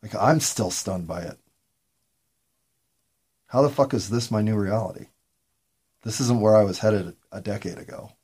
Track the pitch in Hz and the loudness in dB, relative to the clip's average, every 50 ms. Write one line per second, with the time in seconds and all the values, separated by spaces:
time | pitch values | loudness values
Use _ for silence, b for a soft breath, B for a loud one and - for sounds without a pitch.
0 | - 110 - 104 98 123 160 160 156 - - - 110 90 - - - - 95 90 | -14 -10 -4 0 2 4 4 4 2 -2 -2 -2 -4 -2 -2 -6 -6 -6 -6 -6
1 | 87 82 87 87 85 82 - _ _ _ _ _ _ _ _ _ _ _ _ _ | -6 -8 -8 -8 -8 -12 -14 _ _ _ _ _ _ _ _ _ _ _ _ _
2 | _ _ _ _ _ _ _ _ _ _ _ _ _ _ _ _ _ _ _ _ | _ _ _ _ _ _ _ _ _ _ _ _ _ _ _ _ _ _ _ _
3 | _ _ _ _ _ _ _ _ _ _ - 123 139 147 143 - 139 - - 120 | _ _ _ _ _ _ _ _ _ _ 2 4 4 4 4 2 0 2 2 -4
4 | 98 95 107 120 117 - - 107 104 107 110 104 101 95 104 113 110 92 - - | -2 -2 -2 -4 -2 0 0 0 2 2 0 0 0 0 -2 -2 -2 -4 -8 -12
5 | - _ _ _ _ _ _ _ _ _ _ _ _ _ _ _ _ _ _ _ | -18 _ _ _ _ _ _ _ _ _ _ _ _ _ _ _ _ _ _ _
6 | _ 110 107 - 135 120 123 117 104 107 110 110 104 98 92 - - 107 107 101 | _ -8 -4 -4 0 0 2 4 6 6 8 8 6 6 0 0 2 2 2 2
7 | 92 82 - _ _ _ - 98 92 - 101 95 - 92 85 - - - - - | -2 -6 -12 _ _ _ -16 -14 -10 -8 -10 -8 -8 -10 -12 -12 -16 -16 -16 -16
8 | - 107 _ _ | -16 -18 _ _